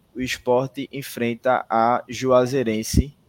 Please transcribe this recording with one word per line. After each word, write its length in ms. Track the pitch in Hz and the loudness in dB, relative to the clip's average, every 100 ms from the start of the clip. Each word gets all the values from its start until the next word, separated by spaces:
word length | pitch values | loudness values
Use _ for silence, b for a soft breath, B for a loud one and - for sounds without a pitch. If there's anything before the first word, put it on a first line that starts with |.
| _ | _
o 60 | 120 | -8
Sport 640 | 127 - 123 123 135 - 131 | -6 -4 0 2 0 -6 -10
enfrenta 720 | 139 - 127 117 117 127 127 - | -10 -10 -4 -4 -2 0 0 0
a 340 | 113 117 120 - | 0 2 0 -4
Juazeirense 1080 | 110 131 127 123 135 113 110 110 - 139 - | -4 2 4 4 0 -2 -2 0 0 0 -4